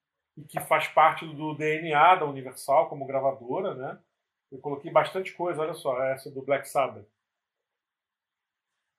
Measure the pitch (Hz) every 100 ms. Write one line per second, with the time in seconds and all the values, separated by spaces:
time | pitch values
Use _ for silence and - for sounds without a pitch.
0 | _ _ _ - - 165 - 156 - -
1 | 160 156 165 143 156 147 156 156 165 147
2 | 165 185 151 135 127 - - 156 165 151
3 | 131 135 139 123 117 175 196 131 139 -
4 | _ _ _ _ _ 131 143 143 165 151
5 | 147 190 185 - 175 151 156 165 143 123
6 | 135 135 - 131 131 139 - 151 127 110
7 | 101 _ _ _ _ _ _ _ _ _
8 | _ _ _ _ _ _ _ _ _